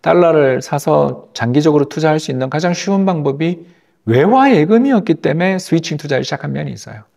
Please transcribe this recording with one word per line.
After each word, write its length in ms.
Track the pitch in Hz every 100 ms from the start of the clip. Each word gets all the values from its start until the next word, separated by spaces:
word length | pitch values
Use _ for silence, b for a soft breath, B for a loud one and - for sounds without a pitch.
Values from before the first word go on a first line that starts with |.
달러를 600 | 165 170 170 160 139 127
사서 640 | - 143 - 151 143 127 -
장기적으로 520 | - 117 127 151 147 139
투자할 340 | - 156 156
수 100 | 156
있는 200 | 131 131
가장 220 | 147 175
쉬운 300 | 175 - 196 190
방법이 600 | 170 143 139 165 170 B B B B
외화 480 | - 117 170 254 269
예금이었기 600 | 214 151 226 269 247 175
때문에 440 | 165 156 156 180 190
스위칭 380 | - 165 160 151
투자를 280 | 143 131
시작한 280 | 131 143 147
면이 200 | 139 147
있어요. 300 | 117 113 110 104